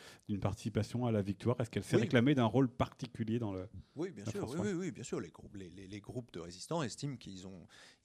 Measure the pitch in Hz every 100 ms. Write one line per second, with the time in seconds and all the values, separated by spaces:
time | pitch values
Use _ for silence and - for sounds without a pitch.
0 | - - - 104 101 98 120 107 104 120
1 | 123 110 98 101 113 120 113 - - 120
2 | 104 131 120 143 117 107 135 - 123 -
3 | - - 110 113 113 95 98 95 - -
4 | 185 170 196 202 170 151 202 175 185 110
5 | 120 165 90 - - 104 92 90 92 101
6 | 98 120 117 92 85 90 - 165 131 -
7 | 143 127 - 95 92 95 - - - -